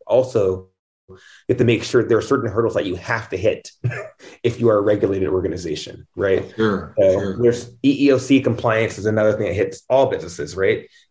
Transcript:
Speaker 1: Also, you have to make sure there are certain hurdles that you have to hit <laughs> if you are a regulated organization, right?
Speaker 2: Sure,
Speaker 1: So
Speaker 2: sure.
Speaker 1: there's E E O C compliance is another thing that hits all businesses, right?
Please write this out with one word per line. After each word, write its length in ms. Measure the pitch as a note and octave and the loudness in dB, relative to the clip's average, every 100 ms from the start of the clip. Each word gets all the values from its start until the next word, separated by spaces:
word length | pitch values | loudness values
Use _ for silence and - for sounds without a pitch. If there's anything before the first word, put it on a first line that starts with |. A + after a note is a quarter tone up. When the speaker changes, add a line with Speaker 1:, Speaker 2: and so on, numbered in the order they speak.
| - | -2
Speaker 1:
Also, 600 | A#2+ B2+ A2+ F#2+ F#2 - _ _ _ _ | 0 2 0 0 -2 -8 _ _ _ _
you 80 | - - - - | -20 -20 -10 -4
have 80 | - | 0
to 80 | A#2+ | 2
make 180 | A2 | 0
sure 200 | - B2+ | 2 0
there 140 | A2 A2 | 4 2
are 40 | |
certain 280 | - C3+ A2 | 2 -2 -2
hurdles 260 | G2 A2+ F2 | -2 -2 0
that 100 | F#2+ | -4
you 100 | F2 | -6
have 340 | - A2+ - | -4 -4 -4
to 80 | F#2 | -2
hit 340 | G2+ - - - A#2+ - - | -2 -2 -6 -8 -6 -6 -12
<laughs> 360 | - - - | -16 -20 -6
if 160 | A#2 A#2+ | -4 0
you 100 | A#2 | 2
are 80 | G#2+ | 2
a 40 | |
regulated 460 | G2+ G#2 G2+ G2 F#2 | 2 0 0 0 -2
organization, 760 | F#2 F2 D#2 E2+ D2+ - - - - | -2 -2 -6 -8 -8 -10 -16 -16 -4
right? 380 | G2 F#2+ F#2+ - | 0 0 -2 -2
Speaker 2:
Sure, 380 | A2 G2 E2 - | -2 -2 -4 2
Speaker 1:
So 140 | F#2+ | 2
Speaker 2:
sure. 260 | F#2+ G2+ F#2 | 2 0 0
Speaker 1:
there's 280 | A#2+ A#2 - - | 0 0 -4 -2
E 240 | C3+ C3+ C#3 | 0 4 4
E 40 | |
O 60 | B2+ | 4
C 240 | - C3+ | 4 2
compliance 560 | A#2+ A2 A#2+ A2 A2 - | 2 0 0 0 0 -2
is 80 | G#2 | -2
another 280 | G#2+ G#2+ | 2 2
thing 140 | G#2 G2+ | 2 -2
that 60 | |
hits 300 | F#2 F#2+ - - | -2 -2 -4 0
all 180 | C3 C3+ | 2 2
businesses, 480 | F2 E2 - D2+ E2 | 0 -8 -10 -10 -4
right? 320 | G2 - - _ _ | -2 -4 -10 _ _